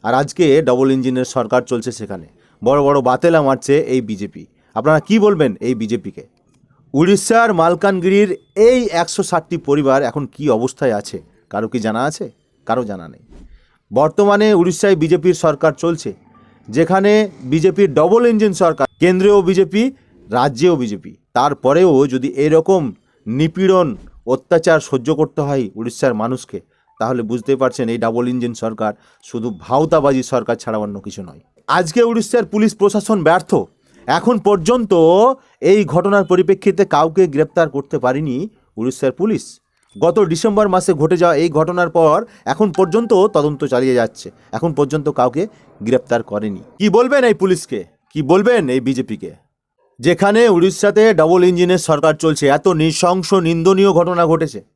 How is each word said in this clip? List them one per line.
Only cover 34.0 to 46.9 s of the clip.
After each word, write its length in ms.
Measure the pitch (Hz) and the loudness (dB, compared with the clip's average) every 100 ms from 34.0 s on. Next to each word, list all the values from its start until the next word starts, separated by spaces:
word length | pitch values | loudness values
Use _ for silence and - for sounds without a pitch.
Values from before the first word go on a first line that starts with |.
| - | -4
এখন 320 | 156 190 240 | -2 0 0
পর্যন্ত 560 | 202 202 160 247 214 180 160 180 240 262 _ _ | 2 0 2 0 2 4 4 6 4 0 _ _
এই 240 | 185 202 | 2 2
ঘটনার 400 | 175 156 196 202 | 2 0 2 0
পরিপ্রেক্ষিতে 600 | 180 185 185 190 208 180 | 2 0 2 0 0 0
কাউকে 420 | 196 151 160 165 180 | 0 2 0 2 0
গ্রেপ্তার 440 | 139 156 - 160 | 0 -2 0 -2
করতে 280 | 139 135 147 | -2 -6 -4
পারেনি 500 | 123 131 156 123 208 _ _ - | -2 -2 -4 -6 -8 _ _ -8
উড়িষ্যার 360 | 120 - 135 | -6 -2 -4
পুলিশ। 480 | 127 202 180 - - _ _ _ 101 | -2 -2 -4 -6 -20 _ _ _ -2
গত 200 | 160 175 | 0 2
ডিসেম্বর 480 | 190 165 226 202 208 | 0 0 0 0 2
মাসে 240 | 185 185 | 0 0
ঘটে 240 | 165 156 175 | 0 0 2
যাওয়া 200 | 175 147 | 2 2
এই 120 | 170 | 0
ঘটনার 420 | 151 160 180 175 | 0 -2 -2 0
পর 360 | 175 160 160 226 - | 0 0 0 -4 -12
এখন 280 | - 165 214 | -8 -2 -2
পর্যন্ত 540 | 165 190 196 233 208 190 | 0 0 0 2 2 2
তদন্ত 380 | 170 147 143 | 0 -2 -4
চালিয়ে 300 | 143 127 131 | -2 0 0
যাচ্ছে, 360 | 123 113 - - _ _ | 0 -2 -6 -20 _ _
এখন 200 | - 170 | -6 -6
পর্যন্ত 360 | 151 143 151 151 | -2 -2 -2 -4
কাউকে 380 | - 123 123 214 _ _ _ | -2 -2 -2 -8 _ _ _
গ্রেপ্তার 400 | 104 127 - 120 | -2 -2 -2 -6
করেনি। 380 | 113 104 107 92 - _ | -4 -8 -8 -10 -16 _
কি 100 | |
বলবেন 360 | 208 | 0